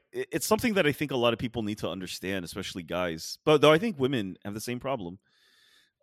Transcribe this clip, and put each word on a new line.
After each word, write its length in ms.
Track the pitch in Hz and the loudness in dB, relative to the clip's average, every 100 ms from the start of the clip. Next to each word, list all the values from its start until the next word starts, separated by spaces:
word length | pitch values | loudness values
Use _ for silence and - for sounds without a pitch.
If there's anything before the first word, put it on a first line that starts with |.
| _ | _
it, 160 | 120 127 | -8 -4
it's 140 | 160 - | -4 0
something 300 | 214 247 196 | 2 2 2
that 120 | 147 | 2
I 40 | |
think 200 | 135 147 | 2 -2
a 60 | 135 | 2
lot 160 | 120 | 2
of 60 | 113 | 2
people 240 | 123 120 | -2 -4
need 160 | 104 107 | -4 -4
to 100 | 98 | -4
understand, 560 | 90 90 - 90 98 82 | -6 -8 -8 -6 -4 -6
especially 380 | 98 92 98 | -8 -8 -8
guys. 540 | 80 85 90 82 - - | -6 -2 -2 -4 -8 -2
But 180 | - 151 | 4 6
though 100 | 151 | 8
I 60 | 160 | 6
think 220 | 226 147 | 4 0
women 380 | 131 135 98 87 101 | 0 0 -4 -6 -10
have 80 | |
the 80 | 104 | -8
same 180 | 123 120 | -6 -6
problem. 400 | 131 131 85 95 _ _ _ _ _ _ _ _ | -6 -6 -6 -10 _ _ _ _ _ _ _ _